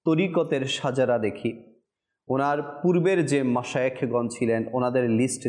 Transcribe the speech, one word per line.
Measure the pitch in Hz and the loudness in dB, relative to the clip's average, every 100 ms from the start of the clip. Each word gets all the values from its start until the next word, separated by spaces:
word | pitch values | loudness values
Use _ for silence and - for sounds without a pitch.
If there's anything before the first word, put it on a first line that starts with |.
তরিকতের | 160 160 190 170 160 139 | -2 0 2 0 0 -2
সাজারা | 131 - 139 131 123 120 | -2 -4 -2 0 2 2
দেখি, | 107 - 117 110 - _ _ _ _ _ - | 0 -2 -6 -6 -14 _ _ _ _ _ -4
ওনার | 131 143 147 | 0 0 -2
পূর্বের | 139 - 175 180 175 185 143 | -4 -2 0 2 2 2 2
যে | 143 | 0
মাশায়েখগণ | 131 120 123 139 127 127 123 120 117 | 2 -2 -2 -2 -2 -2 -2 0 -2
ছিলেন | - 117 113 - | -2 0 0 0
ওনাদের | 127 123 127 123 | -2 0 2 2
লিস্ট | 113 127 - | 2 2 0